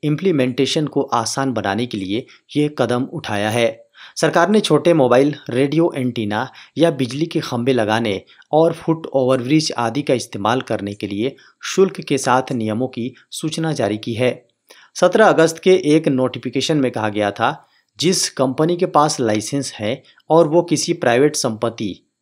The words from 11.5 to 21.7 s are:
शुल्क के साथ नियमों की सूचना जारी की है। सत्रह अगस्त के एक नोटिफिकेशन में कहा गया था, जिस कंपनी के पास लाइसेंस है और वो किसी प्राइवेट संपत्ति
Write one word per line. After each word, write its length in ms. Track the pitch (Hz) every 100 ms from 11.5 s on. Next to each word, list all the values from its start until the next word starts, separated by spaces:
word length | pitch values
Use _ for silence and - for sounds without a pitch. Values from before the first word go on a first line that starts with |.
| _
शुल्क 380 | - - 190 190
के 160 | - 139
साथ 340 | 135 123 131
नियमों 360 | 131 107 107 127
की 260 | 127 120 - _
सूचना 420 | - 156 156 160
जारी 240 | 151 107 107
की 160 | 113
है। 340 | 110 127 - _ _ _ - _ -
सत्रह 320 | 180 214 214
अगस्त 320 | 143 160 160
के 160 | - 185 147
एक 220 | 156 160
नोटिफिकेशन 680 | 131 127 123 127 135 131 156
में 140 | 131
कहा 180 | 117 107
गया 220 | 104 104
था, 360 | 101 117 156 _ _ _ _
जिस 300 | 165 185 -
कंपनी 480 | - 135 127 156 175
के 80 | 180
पास 340 | 151 151 151
लाइसेंस 540 | 120 107 104 143 135
है 300 | - 104 135 _ _ _
और 180 | 160 165
वो 140 | 165
किसी 320 | 170 147 -
प्राइवेट 420 | 165 127 117 147 147
संपत्ति 760 | 127 110 117